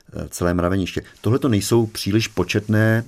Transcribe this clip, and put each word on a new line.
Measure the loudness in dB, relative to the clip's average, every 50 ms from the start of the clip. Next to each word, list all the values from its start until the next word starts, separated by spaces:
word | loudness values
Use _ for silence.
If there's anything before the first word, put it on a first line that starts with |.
| _ -18 -14
eh, | -12 -12 -10
celé | -8 -4 -2 0 0
mraveniště. | 2 0 0 0 0 -2 -4 -6 -8 -10 -10 -14 -6
Tohle | -2 0 0 2
to | 2 2
nejsou | 0 0 0 2 2 2 2
příliš | 0 -4 -6 -4 0 0 0 0 0
početné | -2 -4 -2 0 -2 -4 0 0 0 2 2 2 2 0 -2